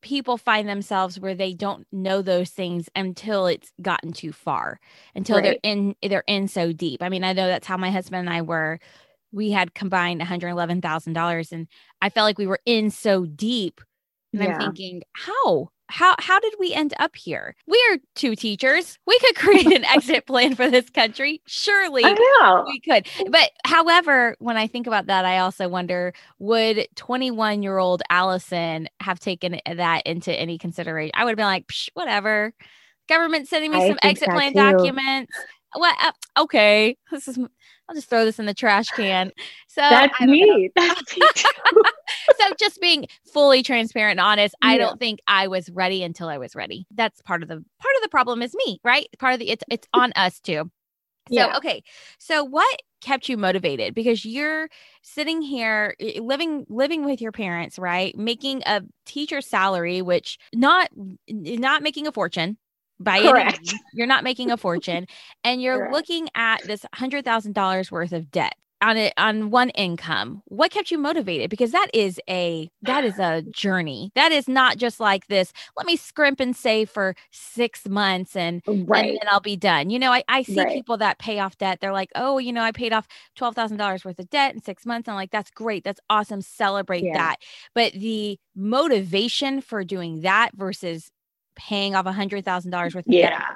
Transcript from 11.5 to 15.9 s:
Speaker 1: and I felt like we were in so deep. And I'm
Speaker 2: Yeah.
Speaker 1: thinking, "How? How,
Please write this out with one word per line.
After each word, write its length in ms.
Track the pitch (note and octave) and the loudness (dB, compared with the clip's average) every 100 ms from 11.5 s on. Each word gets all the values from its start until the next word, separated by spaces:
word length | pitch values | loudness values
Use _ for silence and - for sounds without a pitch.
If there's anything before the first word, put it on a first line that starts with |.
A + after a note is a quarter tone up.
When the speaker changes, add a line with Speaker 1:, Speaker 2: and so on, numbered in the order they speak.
Speaker 1:
and 160 | E3 E3 _ _ _ | -10 -14 _ _ _
I 60 | G3+ | -4
felt 160 | A3+ G#3+ | 2 0
like 120 | G3+ | 0
we 80 | G3+ | -4
were 140 | F#3+ - | -4 0
in 240 | A#3 G#3+ | 0 0
so 340 | - A3+ F#3+ F3 | -2 0 0 0
deep. 560 | D3 G#3+ A#3+ F#3 - _ _ _ _ _ | -6 -4 -4 -6 -10 _ _ _ _ _
And 120 | G#3 | -4
I'm 60 | G3+ | -4
Speaker 2:
Yeah. 80 | E3 | -2
Speaker 1:
thinking, 420 | - E3 F#3+ F3+ - | -6 -8 -12 -14 -16
"How? 560 | - - A4+ B4 D3+ - _ | -16 -8 -2 2 0 -2 _
How, 280 | _ | _